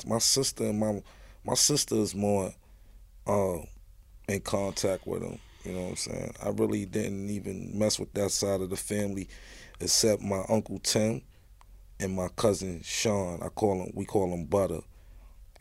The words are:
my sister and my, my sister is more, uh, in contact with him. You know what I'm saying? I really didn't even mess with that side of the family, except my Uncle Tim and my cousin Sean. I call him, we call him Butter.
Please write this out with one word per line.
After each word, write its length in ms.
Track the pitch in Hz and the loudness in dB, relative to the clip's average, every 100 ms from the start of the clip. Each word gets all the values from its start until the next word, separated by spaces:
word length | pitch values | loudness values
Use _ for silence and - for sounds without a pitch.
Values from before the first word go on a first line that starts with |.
| 113 | 0
my 120 | 113 | 2
sister 460 | - 135 135 - 110 | 4 4 2 0 -2
and 140 | 107 | 0
my, 220 | 107 101 - - - - - | 0 -2 -6 -18 -20 -12 -2
my 80 | 117 | 4
sister 400 | - 147 - 110 | 4 4 2 2
is 180 | 104 92 | 2 2
more, 380 | 101 101 92 - - - - - - - - | 2 2 0 -6 -18 -20 -20 -20 -20 -8 0
uh, 300 | 104 95 85 - - - - - - - | 2 2 0 -8 -18 -20 -20 -20 -10 -4
in 140 | 98 | -2
contact 640 | - 101 98 90 101 92 95 | 0 0 0 0 0 0 -2
with 160 | 90 | -6
him. 160 | 87 85 - - | -6 -8 -16 -14
You 100 | 92 | -8
know 80 | 92 | -6
what 60 | 90 | -6
I'm 40 | - | -6
saying? 380 | - 87 90 - | -6 -6 -8 -6
I 60 | 104 | -4
really 360 | 104 107 107 98 | 0 0 0 -2
didn't 440 | 104 101 98 101 | -2 -2 -4 -4
even 480 | 101 98 92 92 98 | -6 -6 -8 -6 0
mess 200 | 107 - | 2 2
with 140 | 98 | -2
that 180 | 98 98 | 0 0
side 300 | - 101 95 | 2 2 0
of 80 | 92 | 0
the 60 | 95 | -4
family, 540 | - 104 101 98 92 - - - - - | -2 -2 0 -2 -6 -12 -18 -20 -20 -6
except 420 | 85 - 113 104 | 0 4 4 4
my 220 | 101 98 - | 2 -2 2
Uncle 300 | 110 107 98 | 0 0 -4
Tim 420 | - 113 107 117 - - - - - - - - | 0 2 2 0 -8 -20 -20 -20 -20 -20 -20 -6
and 160 | 98 95 | -4 -2
my 120 | 90 - | -2 2
cousin 460 | 113 95 95 85 | 2 2 -2 -8
Sean. 580 | - - 113 101 92 85 | -6 0 2 2 0 -4
I 60 | 87 | -8
call 340 | - 107 92 | 0 2 2
him, 80 | 90 | -2
we 120 | - 98 | -8 -2
call 280 | 104 92 | 0 2
him 120 | 87 80 | 0 0
Butter. 340 | 98 92 82 - - - - - - - - | 2 2 -2 -8 -18 -20 -20 -20 -20 -20 -12